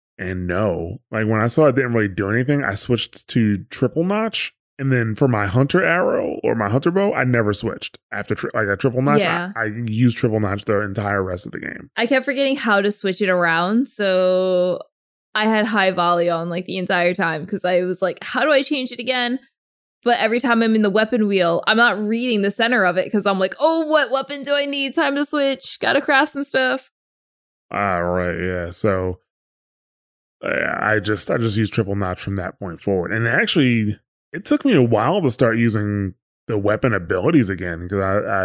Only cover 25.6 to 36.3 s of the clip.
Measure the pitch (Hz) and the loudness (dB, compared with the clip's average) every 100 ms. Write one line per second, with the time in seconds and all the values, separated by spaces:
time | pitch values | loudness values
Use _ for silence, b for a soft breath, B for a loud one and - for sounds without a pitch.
25.6 | - - 226 262 285 277 302 277 285 269 | -6 -4 0 0 2 2 2 -2 -4 -2
26.6 | 254 262 - _ _ _ _ _ _ _ | 0 -2 -8 _ _ _ _ _ _ _
27.6 | _ - 101 87 87 90 90 85 92 90 | _ -4 -2 0 0 -2 -2 -4 -4 -6
28.6 | 85 90 107 92 92 92 _ _ _ _ | -6 -4 -2 0 -2 -6 _ _ _ _
29.6 | _ _ _ _ _ _ _ _ 90 - | _ _ _ _ _ _ _ _ -4 -2
30.6 | 76 - 107 107 98 104 - 127 113 104 | -2 -2 0 0 0 -4 -2 0 0 0
31.6 | 107 - 98 101 92 90 - 98 87 - | 0 0 -2 -2 -4 -6 -6 -6 -6 -8
32.6 | 98 82 - 95 87 110 117 139 214 175 | -10 -6 -2 -2 0 -2 0 0 0 2
33.6 | 127 117 104 104 _ _ _ 170 - 294 | 2 2 0 -4 _ _ _ -12 0 0
34.6 | 277 180 117 110 120 202 147 - 120 113 | 4 4 6 4 2 2 0 2 2 4
35.6 | 117 107 104 104 95 - _ | 2 2 0 -2 -2 -6 _